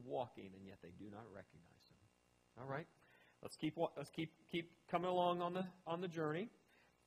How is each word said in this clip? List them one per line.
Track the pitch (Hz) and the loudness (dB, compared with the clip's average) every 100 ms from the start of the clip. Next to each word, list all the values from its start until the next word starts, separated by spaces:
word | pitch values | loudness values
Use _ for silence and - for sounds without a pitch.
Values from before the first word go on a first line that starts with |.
walking, | 123 139 120 - 98 | -4 -2 -2 -6 -12
and | 92 95 | -12 -14
yet | 98 | -14
they | 85 90 | -14 -12
do | 104 | -10
not | 101 113 | -10 -12
recognize | 98 - - - - - | -14 -16 -20 -20 -20 -20
him. | - - _ _ _ _ 117 | -20 -20 _ _ _ _ -10
All | 135 | -4
right, | 139 170 - - - - - | -2 -4 -14 -20 -20 -20 -12
let's | - - | -12 -2
keep | 156 165 | 0 2
wa-, | 165 - | 0 0
let's | 139 | -6
keep, | - 160 - - | -4 -4 -6 -4
keep | 170 160 - - | -2 -2 -10 0
coming | 170 180 | 2 4
along | 180 175 175 | 6 6 6
on | 175 | 2
the, | 180 185 - 160 | 0 -2 -6 -2
on | 170 | -2
the | 185 | 0
journey. | 160 151 160 233 - - - - _ | 0 2 2 -2 -6 -20 -20 -20 _